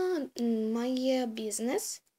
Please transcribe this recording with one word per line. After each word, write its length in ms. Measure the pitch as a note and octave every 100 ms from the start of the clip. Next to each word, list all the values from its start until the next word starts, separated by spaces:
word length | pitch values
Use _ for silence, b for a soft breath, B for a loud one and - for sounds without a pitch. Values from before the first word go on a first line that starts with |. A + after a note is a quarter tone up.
| F#4 F4 C4 -
м, 320 | A#3 A3 A3
має 540 | A3+ B3 B3+ B3+ C4 A#3+
бізнес, 760 | A3 A3 G#3 A#3 F#4+ - - _